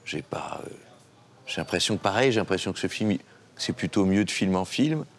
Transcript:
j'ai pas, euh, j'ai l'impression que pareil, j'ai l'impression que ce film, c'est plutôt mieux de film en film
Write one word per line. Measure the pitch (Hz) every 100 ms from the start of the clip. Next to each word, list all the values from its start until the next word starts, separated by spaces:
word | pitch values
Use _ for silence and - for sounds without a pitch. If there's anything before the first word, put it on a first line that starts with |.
j'ai | - 78
pas, | - - - -
euh, | - - - - - _ _ - -
j'ai | -
l'impression | 80 90 - 104
que |
pareil, | 101 101 135
j'ai | 110
l'impression | 90 95 -
que | 90
ce | -
film, | - 107 98 - - - -
c'est | -
plutôt | - 90 107
mieux | 95 98
de | 101
film | - 95 92
en |
film | 92 - 151 156 143